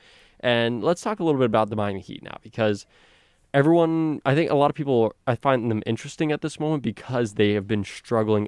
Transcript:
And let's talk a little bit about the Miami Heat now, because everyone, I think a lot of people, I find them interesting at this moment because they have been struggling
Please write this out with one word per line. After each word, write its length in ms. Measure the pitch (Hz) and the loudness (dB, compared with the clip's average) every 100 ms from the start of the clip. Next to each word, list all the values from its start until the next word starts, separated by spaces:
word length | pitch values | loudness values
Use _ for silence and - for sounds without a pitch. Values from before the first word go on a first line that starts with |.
| _ _ _ _ | _ _ _ _
And 440 | 123 120 117 120 | 0 2 0 0
let's 180 | 113 180 | -2 -2
talk 180 | - 214 | -4 -2
a 40 | |
little 160 | 165 139 | 0 2
bit 60 | 123 | 2
about 260 | 110 107 | 2 0
the 40 | 110 | -2
Miami 260 | 101 98 | -4 -6
Heat 200 | - - | -10 -14
now, 160 | - - | -14 -16
because 420 | 110 - 110 101 - _ _ _ _ _ _ | -12 0 0 0 -6 _ _ _ _ _ _
everyone, 680 | 143 143 170 165 165 160 143 | 2 4 4 4 2 -2 -2
I 100 | - | 0
think 160 | 143 165 | 0 2
a 60 | 151 | 2
lot 140 | 147 | 2
of 80 | - | 0
people, 360 | 143 123 110 - - | 0 2 2 0 -4
I 80 | 117 | -2
find 340 | 143 131 117 | 0 0 0
them 140 | 110 - | -2 -2
interesting 460 | 113 143 - 156 | -4 -6 -4 -2
at 80 | 147 | -2
this 180 | 156 - | -4 -4
moment 260 | 156 156 | -2 -2
because 500 | 113 101 - 123 120 | -4 -6 -4 -2 -2
they 180 | 104 104 | 2 2
have 160 | 104 98 | 2 0
been 160 | 110 | -2
struggling 640 | 95 - - 117 107 107 | -4 -10 -4 0 2 0